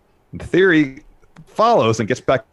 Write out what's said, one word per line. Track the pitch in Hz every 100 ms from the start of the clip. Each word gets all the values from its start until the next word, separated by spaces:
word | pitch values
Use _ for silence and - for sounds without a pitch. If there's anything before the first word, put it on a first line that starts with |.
| _ _ _
And | -
Theory | - 170 190 160 139 135 - _ _ - -
follows | - 226 214 113 113
and | 104
gets | -
back | - 135 -